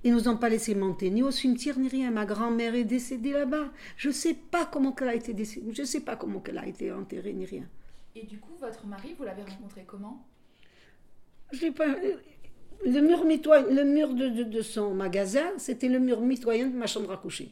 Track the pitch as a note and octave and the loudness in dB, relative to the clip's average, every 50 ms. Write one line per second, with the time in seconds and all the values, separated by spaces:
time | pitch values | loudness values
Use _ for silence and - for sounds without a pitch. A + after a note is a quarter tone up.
0 | - A#3+ A#3+ A#3 A3 B3 A3+ A3+ A#3+ A#3 A3 A3 A3 A3+ G#3 G3 G3 F#3+ F3+ - | 6 6 6 6 6 4 2 2 2 2 2 2 2 0 0 2 2 0 0 0
1 | G3+ F3+ G3 A3+ B3+ C4+ C4+ - - B3+ A#3+ A#3+ - D4 C4+ B3+ C4 C4 C4 C4 | 0 2 2 4 2 2 2 2 2 2 2 2 0 -2 0 0 0 0 0 0
2 | C4 B3 A3+ G#3+ G#3 G3 G#3 G3 A#3 A#3 A#3 A#3 A#3 A#3 A3+ B3 A#3+ G#3 B3 B3+ | 0 0 0 -2 -2 -2 -2 -2 0 0 2 0 0 0 0 0 0 2 0 -2
3 | A#3+ - C4 A#3+ A3+ C#4+ C#4 C#4+ C#4+ B3+ D4 D4+ D4+ C#4 - - - - - - | -2 -4 -6 -4 -4 0 0 0 0 0 0 -2 -2 -4 -8 -14 -16 -16 -12 -4
4 | - C#4+ C#4 - - E4 D#4+ - - - - F4 E4 E4+ - D4 C4 C4+ B3+ - | -2 -2 -2 0 0 0 0 -2 -4 -2 0 0 0 0 0 0 0 0 0 -2
5 | C4 B3+ A#3 A#3 A#3 - A3+ G3+ G#3+ G#3+ - - A3 A3 A3 C4+ C#4+ B3+ - D4 | -2 -2 -2 -2 -4 -4 -6 -4 -6 -6 -8 -10 -10 -8 -6 -6 -6 -4 -4 -6
6 | - - A3+ A3+ - G#3+ G3 F#3 - - - F#3+ - G3 - - - - F#3 G3 | -4 -6 -8 -6 -6 -6 -6 -6 -8 -8 -8 -8 -8 -8 -8 -6 -8 -6 -6 -8
7 | G3 - - F#3 F3+ G#3 G3 F#3+ F#3 F3+ G3 F3+ - - - - - - - - | -10 -8 -10 -8 -8 -8 -8 -8 -8 -8 -10 -12 -12 -12 -14 -16 -16 -16 -18 -18
8 | - - - A3+ A3 G#3+ G#3+ G#3 - - E4 F4 C#4 A3+ G#3+ - G#3+ G3+ G3+ G3 | -20 -18 -16 -18 -16 -16 -16 -18 -16 -18 -16 -12 -12 -12 -12 -12 -12 -12 -12 -12
9 | G3+ D4 F4 E4+ C#4 G3+ F#3 G3+ G3+ G3 G3 G3 G#3+ G3 - F#3+ F#3 - - G3 | -12 -14 -12 -10 -10 -10 -10 -10 -12 -14 -14 -16 -16 -16 -16 -18 -18 -16 -16 -14
10 | G3+ G#3+ C4+ C#4+ - - _ _ _ _ _ _ - - _ - - - _ _ | -14 -14 -14 -16 -18 -20 _ _ _ _ _ _ -20 -20 _ -20 -20 -20 _ _
11 | - - - - - - _ - - - C#4+ C4 E4 D#4+ C4+ - D#4 D4 C4+ F4 | -20 -20 -20 -20 -20 -20 _ -20 -16 -12 -8 -4 -2 -2 0 2 2 2 2 0
12 | F#4 G4+ F#4 - - D4+ - - - - - - - - - - G4+ B3+ B3 D4 | 0 -2 -2 -4 -8 -20 -18 -16 -14 -14 -14 -14 -14 -16 -12 -4 0 2 4 6
13 | D4 D#4+ F4 E4+ - D#4+ D#4+ - - D4+ D#4 C#4+ C4 G#3 C4 C4+ C#4+ C#4+ C#4+ D4+ | 8 6 6 6 6 4 4 4 8 8 8 10 10 6 4 4 6 6 6 4
14 | D4+ C4+ C4 A#3+ C4+ C4 A3+ A3+ A#3+ A3 G#3+ A3+ A3 - - A3 G#3 G#3 F#3+ F#3+ | 4 2 2 0 0 0 0 -2 -2 -2 -2 -4 -4 -2 -2 -2 -2 0 0 -2
15 | F#3+ F#3+ F3+ G3 G3+ F#3+ G3+ C#4 D#4 F4+ G4+ D#4 - - B3 A#3+ - B3+ B3+ B3+ | -2 0 0 0 0 2 2 0 0 0 -4 -6 -6 -6 -4 -2 0 2 4 4
16 | B3+ B3+ A#3+ G#3+ A#3 B3+ C4 B3 - A3+ A3+ A3+ B3+ C4+ B3+ B3 A#3 G3+ - G#3+ | 4 4 2 2 2 2 0 2 2 0 2 2 0 0 -2 -2 -4 -4 -4 -4
17 | G#3 F3+ F#3+ F#3 - - - - C3+ - | -4 -6 -6 -8 -8 -8 -8 -8 -12 -12